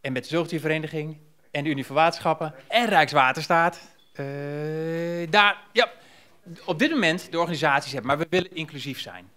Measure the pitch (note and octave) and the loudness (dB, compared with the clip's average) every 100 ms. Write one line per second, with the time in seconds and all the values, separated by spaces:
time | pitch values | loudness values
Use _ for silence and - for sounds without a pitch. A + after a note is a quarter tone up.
0 | C#3 C3 - D#3+ E3 E3 D3+ D#3 D#3 D#3+ | -4 -6 -2 -2 -2 -4 -2 -2 -2 -6
1 | D3+ D#3 - _ _ D3 D3 C#3 B2+ C#3 | -8 -10 -18 _ _ -4 -2 -2 -2 2
2 | E3 E3 E3+ D#3 D#3 - - A3+ A#3+ F#3 | 2 2 -2 -2 -4 -10 -2 0 4 4
3 | D3 C#3+ C3 C3+ D3 E3+ E3+ F3 - _ | 4 4 4 2 2 4 4 0 -20 _
4 | _ - C#3 C#3+ C#3+ D3 D3+ D#3 D#3+ E3 | _ -10 -8 -6 -8 -6 -6 -4 -4 -4
5 | E3+ E3+ E3+ G#3 G3+ G3 - - A#3 - | -4 -4 0 4 4 2 -2 0 0 -2
6 | - - _ _ - E3 - D#3+ C#4 D#4+ | -20 -20 _ _ -20 -16 -6 0 2 2
7 | F#3 E3+ - E3 E3+ D#3+ D3+ C#3 C3+ C3+ | 2 0 -4 -4 -2 0 2 2 0 -8
8 | A#2+ D3 D#3+ F3+ F3+ - D#3 C#3+ C3+ C3 | -2 -2 2 0 -2 -8 -10 -10 -10 -10
9 | - F2+ F2+ | -12 -16 -20